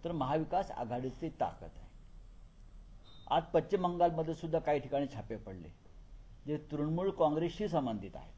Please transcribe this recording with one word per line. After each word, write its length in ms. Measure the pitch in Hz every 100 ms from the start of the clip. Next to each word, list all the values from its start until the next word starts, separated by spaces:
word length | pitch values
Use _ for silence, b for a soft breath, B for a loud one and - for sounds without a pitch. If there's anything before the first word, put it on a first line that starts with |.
तर 80 | 170
महाविकास 600 | 170 131 156 156 180 196
आघाडीची 580 | - 117 123 131 123 160
ताकद 400 | - 92 - 85 -
आहे. 140 | - - - - - - - - - - - - - - -
आज 120 | 147
पश्चिम 400 | 143 170 - 196
बंगालमध्ये 500 | 180 175 175 160 160
सुद्धा 260 | 160 165 160
काही 200 | 156 147
ठिकाणी 260 | 127 139 139
छापे 220 | 107 - 110
पडले, 340 | 107 95 80 - - - - - - - 143
जे 100 | 151 151
तृणमूल 380 | 151 151 165 190
काँग्रेसशी 580 | 190 156 151 170 - 208
संबंधित 480 | 160 127 110 95 87
आहेत. 180 | 65